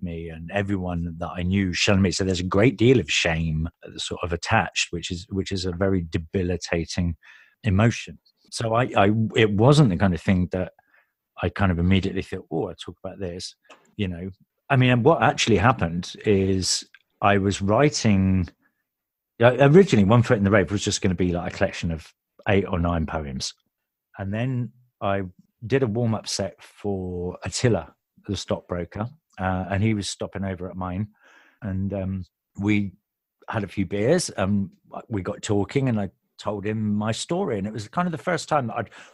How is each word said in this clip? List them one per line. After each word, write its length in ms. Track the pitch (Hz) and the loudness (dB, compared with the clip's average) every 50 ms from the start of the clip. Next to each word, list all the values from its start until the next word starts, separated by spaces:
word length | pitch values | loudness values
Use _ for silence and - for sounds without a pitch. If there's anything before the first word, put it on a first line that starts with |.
me, 280 | - 90 82 82 82 82 | -10 -8 -8 -8 -10 -10
and 200 | 80 80 85 85 | -12 -12 -14 -6
everyone 640 | 95 101 101 101 101 95 90 90 87 85 85 87 82 80 | -4 -2 -2 0 -2 -2 -2 -4 -4 -4 -4 -6 -6 -8
that 100 | 87 85 | -8 -8
I 140 | - 92 87 | -6 -4 -2
knew 300 | 90 95 101 98 92 87 | 0 0 2 0 0 0
shunned 280 | - - - 104 95 | -2 2 2 4 4
me. 80 | 98 92 | 4 2
So 140 | 80 - 98 | 2 0 0
there's 160 | 92 95 87 | 0 0 -2
a 40 | 90 | -2
great 320 | 92 87 95 107 131 107 | 0 2 4 4 4 4
deal 240 | 95 107 123 135 120 | 4 4 6 6 4
of 100 | 87 - | 4 0
shame, 600 | - - - 87 82 80 82 82 78 78 80 80 - _ - | -2 0 0 0 0 0 -2 -2 -2 -2 -4 -6 -8 _ -20
uh, 120 | - - 80 | -18 -14 -12
sort 240 | - - 90 - - | -10 -10 -8 -6 -6
of 100 | 90 85 | -6 -6
attached, 540 | 85 - - - 113 85 - - - - - | -6 -2 0 2 2 2 0 -4 -6 -6 -4
which 200 | - 85 82 - | -6 -8 -6 -6
is, 160 | 92 85 - - | -8 -8 -8 -6
which 220 | 101 95 95 - | -4 -4 -4 -4
is 140 | 98 95 87 | -6 -4 -4
a 60 | 92 | -4
very 320 | 85 85 98 98 98 92 85 82 | -2 0 0 0 0 0 -2 -2
debilitating 1080 | - 87 82 - - 101 90 90 90 85 - - - 85 82 - - - 90 87 85 - _ - - - - _ _ _ - | -4 -6 -6 -4 -4 -4 -2 -2 -4 -4 -4 -4 -4 -4 -4 -4 -4 -2 -2 -2 -2 -6 _ -20 -20 -20 -20 _ _ _ -2
emotion. 540 | - 92 95 110 120 110 - - - 82 - _ _ _ _ _ _ | 0 2 4 4 2 2 0 -8 -14 -16 -20 _ _ _ _ _ _
So 240 | - - 120 113 110 | -10 -6 -4 0 0
I, 160 | 117 127 - - 113 | 0 0 0 2 2
I, 140 | 98 101 107 113 110 104 - | 4 4 4 2 0 0 2
it 160 | 127 110 104 | 2 2 4
wasn't 380 | 104 95 110 135 147 143 156 113 | 4 6 6 6 8 8 6 4
the 80 | 90 78 | 4 2
kind 180 | - 95 87 | 2 2 0
of 60 | 82 | 0
thing 280 | - - 98 90 90 82 - | 0 2 2 2 2 0 -2
that 200 | 92 90 - - _ _ _ _ _ _ _ _ _ _ _ _ - - | -4 -6 -6 -8 _ _ _ _ _ _ _ _ _ _ _ _ -6 -6
I 60 | 90 | -6
kind 220 | - - 98 95 | -2 0 0 2
of 60 | 87 82 | 2 2
immediately 460 | 85 90 95 95 90 95 90 95 90 | 2 4 4 2 2 0 -4 -6 -8
thought, 240 | - - 78 - _ | -8 -10 -12 -12 _
"Oh, 200 | 78 80 123 90 | -6 -6 -6 -6
I'll 60 | 85 | -8
talk 220 | - - - 87 _ _ | -12 -16 -18 -18 _ _
about 160 | 95 90 92 | -14 -12 -8
this," 360 | 98 90 85 92 - - - _ _ _ - _ _ _ _ | -10 -10 -8 -10 -12 -14 -16 _ _ _ -20 _ _ _ _
you 120 | - 104 92 | -6 -6 -4
know. 240 | 87 82 90 98 95 _ _ _ _ _ _ _ | -4 -8 -10 -12 -12 _ _ _ _ _ _ _
I 60 | 139 | 2
mean, 140 | 131 127 127 | 4 4 4
and 160 | 123 123 110 | 4 4 4
what 160 | 151 165 135 | 4 4 4
actually 360 | 113 139 - - - - 110 90 | 4 2 2 0 2 2 4 6
happened 560 | 90 120 131 - 92 85 82 87 87 - - - - | 6 4 4 4 0 -2 -2 -6 -8 -8 -14 -6 0
is 640 | 110 104 98 95 95 98 95 90 - - - - _ _ - _ _ _ _ | 2 2 2 4 2 0 0 0 -2 -4 -4 -6 _ _ -20 _ _ _ _
I 160 | - 101 101 101 | 2 2 2 4
was 240 | 95 101 95 - | 2 0 0 0
writing, 880 | 98 95 104 117 143 151 147 - - 113 101 95 95 95 95 92 87 - - _ _ _ _ _ _ _ _ _ _ _ _ _ _ _ _ _ | 0 2 2 4 4 2 2 2 2 4 4 4 4 4 2 2 0 -2 -6 _ _ _ _ _ _ _ _ _ _ _ _ _ _ _ _ _
uh, 140 | 117 123 127 120 | 4 4 6 8
originally 460 | 139 139 147 185 196 - - 110 101 | 6 8 10 8 8 8 6 4 6
One 180 | 92 117 123 117 | 6 6 6 6
Foot 140 | - 127 107 | 4 2 2
in 60 | 98 | 4
the 80 | 98 | 4
Rave 200 | 101 104 92 82 | 4 4 4 2
was 120 | 101 101 - | -2 -2 -2
just 180 | 104 98 - | -2 -4 0
gonna 140 | - 98 90 | 0 -2 0
be, 160 | 87 92 90 | 2 0 0
like, 220 | 85 87 85 95 - | 0 -2 -4 -6 -2
a 40 | - | -2
collection 340 | 101 95 - - - 87 | -2 -2 -2 -4 -4 -4
of 200 | 82 78 - - _ _ _ _ _ _ - - | -4 -6 -8 -14 _ _ _ _ _ _ -2 0
eight 180 | 101 95 98 | 2 2 2
or 140 | - 95 87 | 0 -2 0
nine 260 | 85 87 87 82 78 | 0 0 0 0 -2
poems. 480 | 73 - 82 76 71 65 - - - - _ _ _ _ _ _ _ _ _ _ _ _ - | -4 -4 -6 -8 -6 -8 -8 -10 -10 -12 _ _ _ _ _ _ _ _ _ _ _ _ -10
And 160 | 101 98 101 | -8 -6 -4
then 380 | 110 120 131 131 123 123 - - _ _ _ _ _ | -4 -4 -4 -4 -4 -6 -6 -10 _ _ _ _ _
I 220 | - 101 98 98 98 92 - _ _ _ _ _ - | -4 -2 -2 -2 -4 -6 -10 _ _ _ _ _ -6
did 180 | 107 123 135 131 | -2 0 0 0
a 40 | 113 | 0
warm-up 400 | 101 117 123 113 110 98 - - | 0 -2 0 0 -2 -4 -6 -8
set 340 | - - 98 95 - _ | -6 -6 -6 -6 -8 _
for 760 | - - _ _ - 104 98 95 92 90 90 90 87 90 87 - - | -20 -20 _ _ -6 -6 -6 -4 -6 -6 -6 -6 -6 -8 -8 -8 -10
Attila, 500 | 95 - - - 123 110 87 76 - _ _ _ _ _ _ _ - | -8 -8 0 0 2 2 2 -2 -8 _ _ _ _ _ _ _ -8
the 80 | 101 | -8
stockbroker, 720 | 90 - - 104 - - _ 90 87 87 - - 101 110 120 - _ _ _ _ - | -8 -4 -6 -6 -6 -6 _ -8 -8 -8 -8 -8 -8 -8 -8 -8 _ _ _ _ -6
uh, 260 | 92 92 92 92 92 - | -4 -2 -2 -2 -4 -4
and 140 | 101 95 107 | -2 0 0
he 100 | 113 110 | 0 0
was 160 | 104 92 - | 0 -4 -6
stopping 340 | - - 107 90 - 92 98 | -8 -8 -10 -8 -6 -6 -6
over 260 | 98 95 85 87 92 | -6 -6 -6 -10 -12
at 60 | 87 | -10
mine. 340 | 92 92 92 90 95 107 104 _ _ _ _ _ _ _ _ _ _ | -8 -8 -6 -4 -4 -6 -6 _ _ _ _ _ _ _ _ _ _
And, 320 | - 104 95 95 98 98 98 | -8 -6 -4 -4 -4 -4 -4
um, 320 | 98 95 95 95 95 90 - _ _ _ _ _ - | -4 -4 -6 -6 -8 -8 -12 _ _ _ _ _ -6
we 360 | 101 107 107 104 104 98 - _ _ _ _ _ _ _ _ _ - - | -2 0 0 0 0 -2 -8 _ _ _ _ _ _ _ _ _ -14 -8
had 140 | - 113 101 | -6 -6 -6
a 40 | 90 | -6
few 180 | - - 98 | -4 -4 -4
beers, 440 | 85 98 101 104 123 165 185 - - | -4 -2 -2 2 2 2 2 0 -4
and 380 | - - 98 95 104 101 98 - - _ _ _ - - - _ | -4 -2 -2 0 0 0 -2 -4 -8 _ _ _ -16 -16 -12 _
we 120 | 113 101 | -6 -6
got 200 | 90 98 - - | -6 -6 -8 -10
talking, 480 | - - 110 104 98 - - 139 135 131 | -4 -2 0 0 0 0 -2 -2 0 0
and 100 | 117 107 | 0 -2
I 100 | 101 92 - _ _ _ _ _ | -2 -4 -8 _ _ _ _ _
told 280 | - - 107 101 92 | -8 -8 -8 -6 -6
him 300 | 107 110 110 110 107 104 | -6 -4 -2 -2 -2 -2
my 160 | 104 104 110 | -2 -2 -4
story. 460 | 110 - - - 170 175 202 170 120 101 | -4 -6 -6 -6 -4 -4 -2 -4 -4 -4
And 100 | 95 107 | -4 -6
it 60 | 110 | -8
was 140 | 120 104 - | -10 -12 -8
kind 200 | - - 180 180 | -4 -4 -4 -2
of 40 | |
the 60 | 160 151 | -4 -6
first 320 | - - 175 147 - - | -4 -4 -4 -4 -2 -2
time 180 | 156 156 131 113 | -2 -2 -2 -2
that 100 | - 120 | -6 -6
I'd 120 | 113 - - - - - | -8 -8 -10 -20 -20 -20